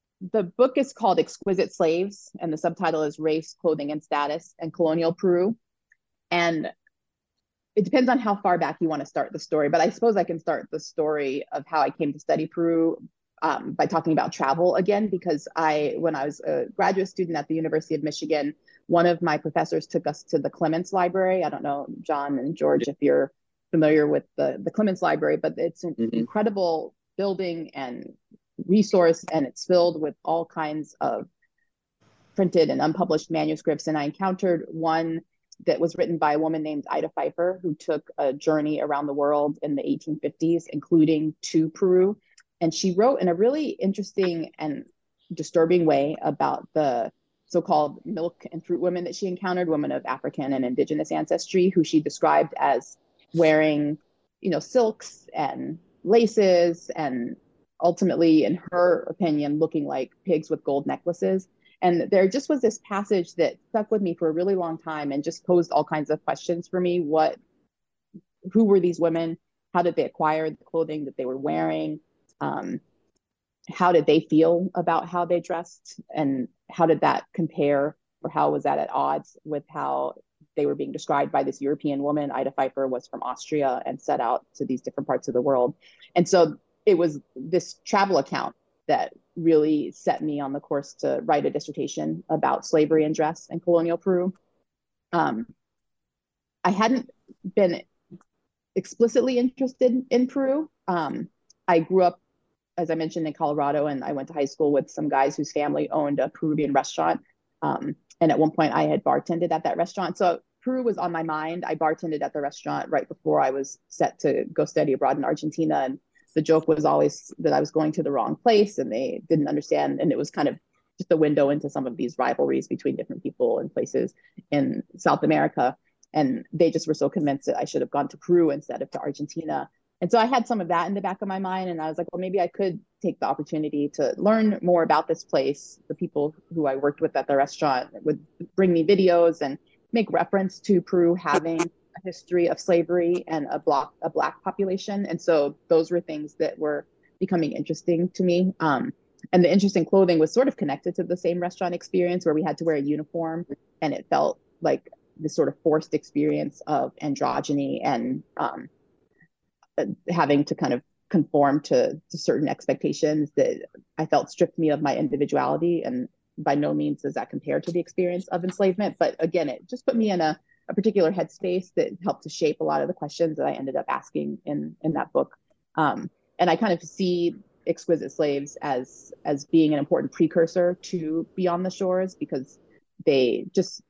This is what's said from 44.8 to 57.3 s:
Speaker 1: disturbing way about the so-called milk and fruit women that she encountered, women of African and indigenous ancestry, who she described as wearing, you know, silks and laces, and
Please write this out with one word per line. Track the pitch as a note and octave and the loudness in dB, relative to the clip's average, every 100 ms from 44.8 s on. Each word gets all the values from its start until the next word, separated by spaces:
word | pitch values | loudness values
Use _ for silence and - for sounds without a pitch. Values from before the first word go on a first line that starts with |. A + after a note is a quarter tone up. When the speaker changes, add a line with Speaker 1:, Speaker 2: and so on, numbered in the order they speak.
| - _ _ _ - | -10 _ _ _ -14
Speaker 1:
disturbing | D#3+ D3+ F3 E3 F3+ D#3+ | -10 -2 2 4 4 4
way | C#3 C#3+ D#3+ | 4 2 -2
about | D#3 D3 C#3+ C#3+ - | -4 -2 -2 -2 -4
the | D#3 D3 A#2+ A2 - _ _ - | -2 0 0 -4 -8 _ _ -4
so-called | F3 E3+ D#3 D3 - - | -2 2 2 0 -4 -10
milk | F#3+ E3+ - - | -6 -6 -8 -14
and | E3 - | -12 -6
fruit | E3+ | -2
women | F3+ F3+ | -2 -2
that | F3 F3+ | -6 -6
she | G3 | -6
encountered, | F3+ F#3+ F3+ E3+ | -4 -2 -2 0
women | D#3 C#3+ | -2 -2
of | C3+ - | -4 -6
African | C3+ C#3+ D3+ C3+ | -6 -6 -6 -4
and | C3 | -2
indigenous | B2 B2+ C#3 D3+ D3+ | -2 0 -2 -2 -4
ancestry, | D#3 D#3 F3+ - F#3+ F#3 | -4 -2 -2 0 2 2
who | F#3 | 2
she | D3+ D#3+ | 2 2
described | D3+ - E3 D3+ D#3 - | 0 0 2 4 2 0
as | C#3+ A#2+ - - _ _ _ | 0 0 -4 -20 _ _ _
wearing, | E3 D#3+ D#3 D#3 D3 D3 D3+ _ _ _ _ | 2 4 6 4 2 -2 -4 _ _ _ _
you | G3 | -4
know, | D#3 | -2
silks | - B3+ A3 G#3+ - - - - | 0 2 2 0 -12 -20 -12 -6
and | C#3+ - C3 E3 _ _ F3 | -4 -4 -8 -10 _ _ 4
laces, | A3 A3 A3 F#3+ F3+ E3+ E3+ - - | 4 4 4 6 6 4 0 -6 -6
and | D3 B2+ A#2+ | -4 -4 -6